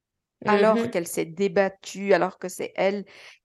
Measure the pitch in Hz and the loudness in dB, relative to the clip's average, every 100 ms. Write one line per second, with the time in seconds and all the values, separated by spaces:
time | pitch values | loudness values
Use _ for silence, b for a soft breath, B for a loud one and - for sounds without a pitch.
0 | _ _ _ _ 214 208 214 226 233 190 | _ _ _ _ 0 4 4 4 0 -4
1 | 170 - 165 160 196 190 196 - - 190 | -4 -6 -6 -2 0 2 0 -2 -14 -8
2 | 196 180 185 - 185 - - - 190 202 | 2 2 2 -4 -12 -10 -10 -2 -2 -2
3 | 190 B B B | -8 B B B